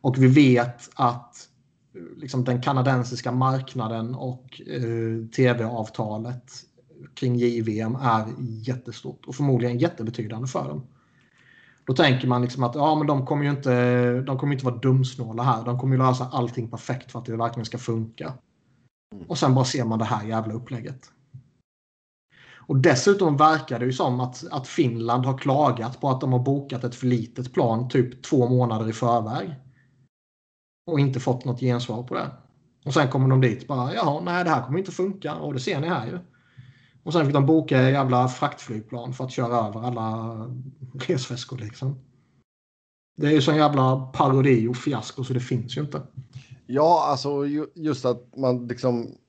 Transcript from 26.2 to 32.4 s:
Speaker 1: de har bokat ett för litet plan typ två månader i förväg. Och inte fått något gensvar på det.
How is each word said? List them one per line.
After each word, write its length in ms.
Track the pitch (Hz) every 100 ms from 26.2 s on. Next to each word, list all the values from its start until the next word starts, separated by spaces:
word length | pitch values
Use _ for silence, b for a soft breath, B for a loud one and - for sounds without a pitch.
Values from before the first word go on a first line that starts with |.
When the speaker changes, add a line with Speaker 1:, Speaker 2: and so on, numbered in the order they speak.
Speaker 1:
de 120 | 135
har 60 | 127
bokat 440 | 127 139 139 123
ett 120 | 123 120
för 120 | 127
litet 460 | 123 110 - 127
plan 360 | - 120 113 123
typ 340 | 135 113 -
två 260 | - 147 123
månader 400 | 127 120 110 110
i 40 |
förväg. 640 | 110 123 117 110 135 196 131 - b b b _ _ _ _ _ _ _ _ -
Och 140 | 151
inte 200 | 139 127
fått 260 | - 127 131
något 140 | 120
gensvar 440 | 127 120 123 113
på 100 | 123
det. 180 | - 143 -